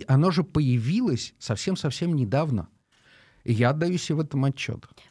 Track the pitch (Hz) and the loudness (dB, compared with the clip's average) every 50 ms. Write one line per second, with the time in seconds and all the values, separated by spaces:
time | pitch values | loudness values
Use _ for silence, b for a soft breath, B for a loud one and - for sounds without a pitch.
0 | - - 135 135 165 190 160 180 160 - - 156 147 127 123 120 110 135 180 240 | 2 2 4 4 4 4 2 2 0 0 0 0 2 2 2 0 0 0 0 0
1 | 254 190 127 107 - - - - - - - - - 190 185 - - 151 - - | 0 0 -2 -2 -4 -8 -16 -10 -6 -6 -4 -4 -2 -2 -2 -2 -2 -4 -4 -2
2 | 170 175 160 143 123 98 131 143 160 151 123 95 80 - _ _ _ _ b b | -2 0 0 0 0 0 0 0 0 0 -2 -2 -4 -6 _ _ _ _ b b
3 | b b b b b b b b b 120 113 107 120 123 143 156 170 175 180 170 | b b b b b b b b b -2 0 2 2 2 2 0 0 0 -2 -2
4 | - - 151 156 156 143 139 135 135 139 - - - - 120 - - - _ B | -2 -2 -2 -2 -2 -2 -2 0 0 0 0 -2 -6 -8 -8 -8 -12 -20 _ B
5 | B B | B B